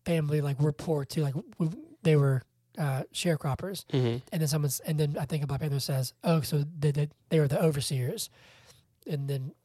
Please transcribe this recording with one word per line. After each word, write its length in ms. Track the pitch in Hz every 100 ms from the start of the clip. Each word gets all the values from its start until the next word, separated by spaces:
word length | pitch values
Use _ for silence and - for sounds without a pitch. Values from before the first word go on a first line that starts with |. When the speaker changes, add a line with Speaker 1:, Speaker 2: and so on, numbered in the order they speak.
| -
Speaker 1:
family, 360 | 165 147 151
like, 180 | 143 135
we're 120 | 151
poor 340 | 143 - 151 135
too." 160 | -
Like, 140 | 143 131 - -
w-, 180 | 160 240 - -
they 140 | 165 151
were, 260 | 139 131 - _ _ -
uh, 240 | 147 131 -
sharecroppers. 720 | - 180 151 147 127 185 190 -
Speaker 2:
Mm-hmm. 240 | 139 123 120 -
Speaker 1:
And 100 | 170
then 60 | 151
someone's, 320 | 151 147 -
and 200 | - 151
then 180 | 147 175
I 60 | 139
think 180 | 151
a 40 | 139
Black 120 | 139
Panther 200 | 151 139
says, 340 | - 135 127 -
"Oh, 180 | - 160
so 220 | - 147 147 170
they, 100 | 151
they, 200 | 143 147 _ -
they 100 | 160
were 80 | 143
the 120 | 165
overseers, 680 | 165 139 - 135 123 220 - _ - - - - _ _ -
and 240 | 147 139
then 240 | 139 131 -